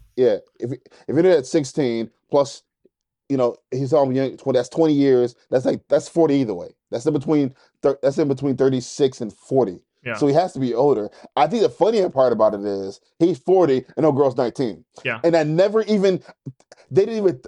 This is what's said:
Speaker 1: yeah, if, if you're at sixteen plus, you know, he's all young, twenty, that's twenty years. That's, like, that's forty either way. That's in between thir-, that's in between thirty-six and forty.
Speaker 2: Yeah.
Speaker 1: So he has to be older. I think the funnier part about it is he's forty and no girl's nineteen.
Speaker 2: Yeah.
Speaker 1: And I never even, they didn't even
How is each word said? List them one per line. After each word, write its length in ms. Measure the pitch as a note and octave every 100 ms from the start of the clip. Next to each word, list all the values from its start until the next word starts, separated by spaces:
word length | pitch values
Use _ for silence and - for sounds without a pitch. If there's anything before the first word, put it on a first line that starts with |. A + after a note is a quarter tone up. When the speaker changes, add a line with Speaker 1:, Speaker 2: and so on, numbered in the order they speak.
| _ -
Speaker 1:
yeah, 220 | B2 G2+ - _
if, 120 | A#2 C3 _ - -
if 80 | C3+
you're 100 | F3+
at 160 | E3 B2
sixteen 640 | E3 C3+ - C3 A#2 A2 _ _
plus, 320 | D3 C3+ - _ _ _ _ _ _ -
you 100 | C3+
know, 180 | A#2+ - _
he's 200 | B2+ C3+
all 220 | D3+ C3+
young, 240 | C3 C3+ -
twenty, 220 | C3+ B2
that's 100 | A#2+
twenty 240 | - D#3+
years. 400 | C#3+ C#3 B2+ B2 - _
That's, 160 | B2+ B2+
like, 160 | - -
that's 180 | C#3+ -
forty 280 | E3 D#3+ C#3
either 180 | A#2
way. 220 | F2+ E2 - _
That's 160 | G#2 C3+
in 60 |
between 420 | D3 C3 D3+ C3+ - _ _
thir-, 160 | C#3+ C3+
that's 160 | C#3 C#3
in 80 | D3+
between 280 | C3+ C#3 C3
thirty-six 640 | C3+ C3 - - C3+ -
and 140 | A2+
forty. 460 | - - C3+ G#2 E2+ _ _ B2
Speaker 2:
Yeah. 120 | G#2+
Speaker 1:
So 100 | C#3+
he 60 | D3
has 180 | F3+
to 60 | C#3
be 160 | B2+ A2+
older. 340 | C#3+ A2+ G#2 - - -
I 120 | D#3
think 160 | A#3
the 60 | E3+
funnier 380 | - G3+ A3+ F#3
part 220 | C3 B2+
about 200 | A2 G#2+
it 80 | G#2
is 380 | G2+ G2 F#2+ - _ -
he's 220 | E3+ D#3+
forty 380 | - F#3+ D#3+ C3 - -
and 60 |
no 80 | D#3
girl's 260 | C3+ C#3 B2
nineteen. 480 | A#2+ - B2 E2 _ -
Speaker 2:
Yeah. 180 | C3 A2+
Speaker 1:
And 120 | E3+ E3
I 60 |
never 400 | D3+ D#3+ G3+ A3 G3+
even, 360 | G#3 G3 E3+ - _ - - _ - _
they 140 | C3+ A3
didn't 120 | A3
even 240 | G3 C3+